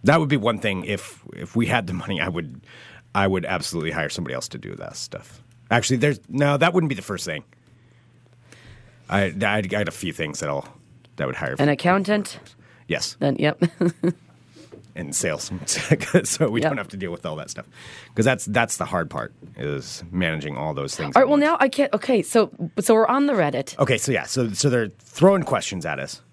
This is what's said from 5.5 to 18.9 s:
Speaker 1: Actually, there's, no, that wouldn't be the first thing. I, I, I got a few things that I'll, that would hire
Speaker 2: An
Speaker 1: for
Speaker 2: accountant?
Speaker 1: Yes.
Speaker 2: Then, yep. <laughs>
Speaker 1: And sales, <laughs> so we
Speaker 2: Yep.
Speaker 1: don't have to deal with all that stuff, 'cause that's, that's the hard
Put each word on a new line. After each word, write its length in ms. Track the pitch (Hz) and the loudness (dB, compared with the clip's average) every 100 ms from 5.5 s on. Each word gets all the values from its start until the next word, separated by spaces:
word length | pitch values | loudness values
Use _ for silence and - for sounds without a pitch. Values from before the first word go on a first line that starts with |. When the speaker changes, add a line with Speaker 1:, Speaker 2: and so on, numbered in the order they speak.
| - - | -20 2
Speaker 1:
Actually, 280 | 117 - 131 | 2 4 2
there's, 220 | 147 139 - | 2 0 -4
no, 300 | 131 143 143 | 0 2 4
that 160 | 165 | 4
wouldn't 160 | 180 160 | 4 0
be 60 | 123 | -2
the 60 | |
first 240 | - 95 - | -6 -6 -6
thing. 180 | 76 - _ _ _ _ _ _ _ _ _ _ - - - - - - | -8 -10 _ _ _ _ _ _ _ _ _ _ -20 -20 -20 -20 -20 0
I, 240 | 98 98 87 | 2 2 2
I, 160 | 104 107 | 0 2
I 40 | |
got 260 | 95 104 90 | 0 -2 -2
a 40 | |
few 220 | - 90 | -4 -6
things 260 | 78 78 71 | -4 -4 -4
that 100 | 76 | -2
I'll, 180 | 69 - - _ - _ - | -4 -6 -18 _ -20 _ -6
that 100 | 69 | -4
would 80 | 65 | -2
hire 160 | 65 67 | -4 0
Speaker 2:
An 80 | 143 | 0
Speaker 1:
for 40 | |
Speaker 2:
accountant? 680 | 139 175 190 196 107 - - - - - - - | 2 2 2 2 -2 -2 -12 -20 -20 -20 -20 -6
Speaker 1:
Yes. 300 | 69 - - | -4 -4 -2
Speaker 2:
Then, 160 | 143 135 | 0 2
yep. 240 | 151 - 170 - | 0 2 -2 2
<laughs> 140 | 175 - 170 170 _ - _ - - - - - | 0 2 -2 -2 _ -20 _ -20 -20 -20 -18 -12
Speaker 1:
And 160 | 76 | -6
sales, 380 | 69 87 76 - 92 | -2 -2 -4 -6 -8
<laughs> 80 | - - - 156 - - | -4 -4 0 0 4 2
so 260 | - - 151 | 2 0 0
we 120 | 117 | 2
Speaker 2:
Yep. 80 | 151 | 0
Speaker 1:
don't 80 | 135 | -2
have 100 | 98 | -6
to 80 | 98 | -8
deal 160 | 92 | -8
with 140 | 85 82 | -6 -8
all 100 | 76 | -8
that 140 | 65 | -10
stuff, 160 | - - - - - - - | -12 -16 -18 -20 -20 -10 2
'cause 80 | |
that's, 220 | 113 123 - | 4 4 0
that's 320 | 107 117 - | 0 0 -2
the 80 | |
hard 240 | 78 | -2